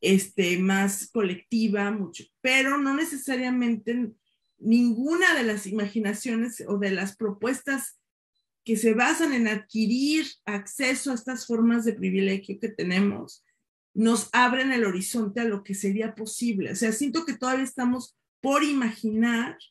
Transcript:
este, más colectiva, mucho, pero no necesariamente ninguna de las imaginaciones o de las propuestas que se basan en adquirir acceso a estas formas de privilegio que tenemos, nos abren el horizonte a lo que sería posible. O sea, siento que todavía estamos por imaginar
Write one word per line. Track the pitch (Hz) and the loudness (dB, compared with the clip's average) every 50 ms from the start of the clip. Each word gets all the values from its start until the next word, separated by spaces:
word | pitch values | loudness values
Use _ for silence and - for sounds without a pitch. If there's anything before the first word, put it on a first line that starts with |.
este, | - 180 190 190 185 - - - 185 175 180 180 | 4 6 4 4 4 0 -2 0 0 2 2 2
más | 185 190 196 196 196 202 196 - - - | 2 2 2 2 2 0 0 -4 -8 -6
colectiva, | _ 233 208 185 180 185 - _ - 226 220 220 196 208 202 202 | _ -2 0 0 -2 -4 -8 _ -2 0 2 2 0 0 0 -2
mucho, | 214 214 196 165 170 - - _ _ _ | -2 -4 -4 -6 -8 -16 -20 _ _ _
pero | _ 262 254 269 269 269 277 285 | _ 0 2 2 2 2 2 0
no | 285 269 277 | 0 0 0
necesariamente | 285 320 320 302 269 - - 269 254 254 254 254 247 240 233 233 208 - - 240 247 247 214 - _ _ _ _ _ _ _ _ _ | 0 -2 -2 -4 -8 -6 -4 -4 -2 -2 -2 0 0 0 0 0 -2 -2 -4 -2 -2 -2 -4 -6 _ _ _ _ _ _ _ _ _
ninguna | - 208 226 240 240 240 226 214 254 285 320 349 381 359 330 | 2 4 4 6 6 4 2 0 0 0 2 2 4 4 4
de | 294 247 | 2 2
las | 226 208 202 - 190 | 0 -2 -2 -4 -6
imaginaciones | 190 214 208 202 - 233 214 202 208 208 - 262 226 226 233 247 233 - - - | -4 -4 -4 -2 -2 -2 -2 -2 -2 -4 -4 -4 -2 -2 -2 -4 -4 -10 -6 -4
o | 202 202 | -2 -2
de | 202 196 | 0 0
las | 190 180 190 196 196 | 0 -2 -4 -6 -6
propuestas | _ 226 214 196 202 202 240 269 - - - 277 269 247 - - _ _ _ _ _ _ _ _ _ _ _ _ _ _ | _ -4 -4 -4 -2 -2 -4 -4 -4 -4 -4 -4 -4 -4 -8 -12 _ _ _ _ _ _ _ _ _ _ _ _ _ _
que | - 226 208 | -2 -2 2
se | 226 226 220 | 4 4 4
basan | 220 247 269 320 330 330 311 277 | 4 4 2 2 2 2 2 2
en | 247 233 220 | 2 2 2
adquirir | 214 202 202 _ - 220 220 202 233 254 269 285 302 311 302 - - _ _ | 0 -2 -4 _ -2 0 2 2 2 2 2 2 2 0 0 -2 -8 _ _
acceso | - 208 202 202 - - - 277 254 269 269 - 285 | -6 -6 -6 -6 -8 -6 -2 -2 0 0 -2 -2 -4
a | 262 | -4
estas | 233 - - 262 240 - - | -4 -4 -6 -8 -8 -4 -2
formas | 233 226 226 233 233 240 220 | 0 2 4 4 4 4 2
de | 233 202 | 0 -2
privilegio | - 185 190 185 190 196 196 196 196 196 - 196 - | 0 -2 0 0 2 2 2 0 -2 -4 -8 -10 -6
que | - 214 | -6 -8
tenemos, | 214 - 170 180 180 185 202 202 202 208 214 - - - _ _ _ _ _ _ _ _ _ _ _ | -6 -4 -4 0 2 2 2 2 0 -2 -10 -14 -16 -20 _ _ _ _ _ _ _ _ _ _ _
nos | 196 220 226 233 220 - - - | 2 4 4 4 2 0 0 2
abren | 233 247 247 240 262 262 269 | 2 4 4 4 2 0 0
el | 262 247 226 | 2 2 2
horizonte | 202 180 180 190 - - 240 220 202 196 240 | 0 0 -2 -4 -4 -2 -2 -2 -2 -2 -2
a | 233 | -2
lo | 226 208 196 196 | -2 -2 -4 -6
que | - 196 | -8 -10
sería | 196 - 196 196 214 220 226 220 | -4 -2 -2 0 0 -2 -4 -6
posible. | - 220 220 - - 240 233 226 190 175 110 | -8 -10 -10 -8 -4 -2 -2 0 -2 -2 -4
O | 170 | -2
sea, | 196 233 220 | -2 0 0
siento | 220 220 285 285 226 330 330 | 0 0 -2 -2 -2 -4 -4
que | 294 247 | -4 -6
todavía | - - 254 262 262 269 | -4 -2 -2 0 0 -2
estamos | 262 - - 247 247 247 254 247 - _ _ _ _ _ _ | -4 -4 -2 0 0 0 0 -4 -10 _ _ _ _ _ _
por | - 262 277 285 294 | -2 2 2 2 2
imaginar | 294 294 269 247 226 220 - - 220 214 220 226 240 233 226 240 302 320 - - _ | 2 2 2 0 0 -2 -2 -4 -2 0 2 2 2 2 0 -2 -4 -6 -14 -20 _